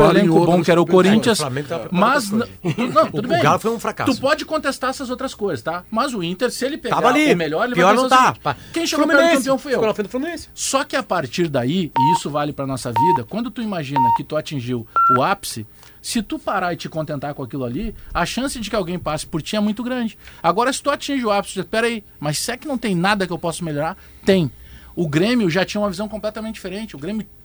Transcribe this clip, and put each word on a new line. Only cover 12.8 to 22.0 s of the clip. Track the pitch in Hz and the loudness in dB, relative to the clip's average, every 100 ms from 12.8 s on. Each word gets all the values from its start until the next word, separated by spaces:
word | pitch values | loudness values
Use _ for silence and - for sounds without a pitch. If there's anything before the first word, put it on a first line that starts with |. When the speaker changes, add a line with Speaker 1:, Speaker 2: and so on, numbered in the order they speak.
| 127 | -4
Speaker 2:
vida, | 117 - - 110 | 0 2 2 -2
quando | 208 240 | -6 -6
tu | - | -6
imagina | 220 185 135 147 932 156 | -6 -6 -4 0 2 2
que | |
tu | 147 151 | -2 -6
atingiu | - 143 120 - - - 1077 1077 | -4 -6 -4 -6 -4 0 2 4
o | |
ápice, | 151 - - - 107 _ - - | 2 0 -6 -10 -12 _ -20 -16
se | - 240 | -6 -4
tu | 208 320 | -4 -6
parar | - 208 180 | -4 -2 -2
e | 170 | -4
te | 185 | -8
contentar | 160 147 147 139 | -6 -6 -6 -8
com | 143 | -8
aquilo | 131 143 123 | -8 -6 -4
ali, | 127 220 - - | -4 -6 -8 -8
a | 151 170 | -4 -4
chance | - 262 262 | -2 -6 -6
de | 202 | -6
que | 226 | -4
alguém | 170 180 | -4 -6
passe | 156 151 - | -4 -6 -6
por | 165 | -8
ti | - 214 | -4 -2
é | |
muito | 208 214 | 0 -2
grande. | 247 254 233 - - - | -4 -4 -4 -8 -20 -4
Agora, | 165 175 240 | 0 2 0
se | - | -2
tu | - | -2
atinge | 285 - 277 233 | -4 -2 -2 0
o | |
ápice, | 202 190 190 | 0 -2 -6
diz, | 180 | -4
"Pera | 220 233 | -2 -2
aí, | 233 | -2